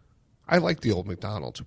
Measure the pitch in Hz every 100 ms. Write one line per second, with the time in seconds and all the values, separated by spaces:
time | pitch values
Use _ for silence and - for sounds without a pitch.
0 | _ _ _ _ - 175 170 165 120 90
1 | 95 90 92 107 65 -